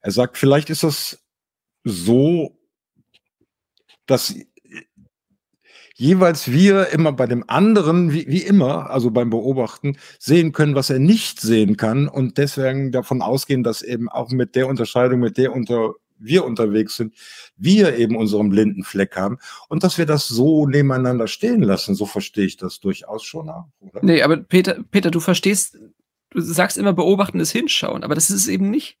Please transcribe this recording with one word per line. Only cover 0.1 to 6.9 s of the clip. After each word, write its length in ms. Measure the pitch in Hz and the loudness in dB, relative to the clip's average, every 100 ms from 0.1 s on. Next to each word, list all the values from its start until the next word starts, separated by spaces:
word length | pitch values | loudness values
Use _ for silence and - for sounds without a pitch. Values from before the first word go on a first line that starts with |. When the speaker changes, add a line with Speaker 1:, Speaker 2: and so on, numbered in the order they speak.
Speaker 1:
sagt, 260 | 101 123 - | -2 -2 0
vielleicht 320 | 139 143 151 | 2 2 0
ist 140 | 156 | -4
das 400 | 165 143 - - _ _ _ _ _ _ | -4 -4 -10 -14 _ _ _ _ _ _
so, 760 | 120 90 90 123 147 170 147 _ _ _ _ _ _ _ _ _ _ _ _ _ _ _ - | -8 -4 2 4 4 0 -4 _ _ _ _ _ _ _ _ _ _ _ _ _ _ _ -2
dass 300 | 131 - - - _ _ - _ _ _ _ _ _ _ _ _ _ _ _ | 0 0 -10 -16 _ _ -20 _ _ _ _ _ _ _ _ _ _ _ _
jeweils 560 | 127 185 180 156 - | 2 4 4 2 0
wir 380 | 135 196 196 | 4 6 4
immer 240 | 180 | 2